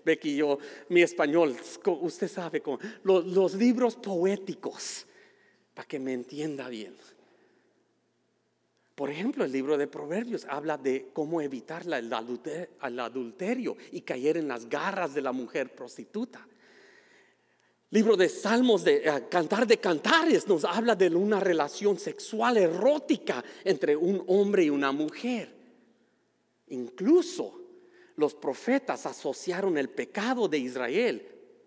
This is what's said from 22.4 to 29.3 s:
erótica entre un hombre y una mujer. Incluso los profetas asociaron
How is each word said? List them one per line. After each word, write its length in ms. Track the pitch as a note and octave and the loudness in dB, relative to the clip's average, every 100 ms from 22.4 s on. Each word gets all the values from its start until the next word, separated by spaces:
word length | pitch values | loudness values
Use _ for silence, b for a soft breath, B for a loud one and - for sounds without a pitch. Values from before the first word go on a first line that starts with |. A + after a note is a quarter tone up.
| A#3 A#3 | 2 4
erótica 880 | F3 F3 A#3+ D4 - C4+ - B2+ - B | 4 4 2 2 2 -2 0 -6 -6 B
entre 320 | F#3+ D#3+ D3+ D3 | -2 0 2 2
un 280 | F3 G3 - | 2 0 2
hombre 380 | G3 G3+ G3+ D#3 | 2 4 4 4
y 40 | |
una 220 | C#3 C#3 | 2 0
mujer. 600 | C#3 D#3 - A#3+ A#3+ D3+ - - _ _ _ _ _ _ _ _ _ - | 0 -4 -4 -6 -6 -8 -18 -20 _ _ _ _ _ _ _ _ _ -14
Incluso 920 | B2+ A#2+ - G3 F4 - - G#2 - - B B B B B | -10 -10 -2 6 6 4 -4 -8 -10 -20 B B B B B
los 200 | D3 - | -2 0
profetas 720 | D3 C3 - C4+ - B2+ D3 | -6 -4 0 0 0 -6 -6
asociaron 680 | C3 D3 | -6 -6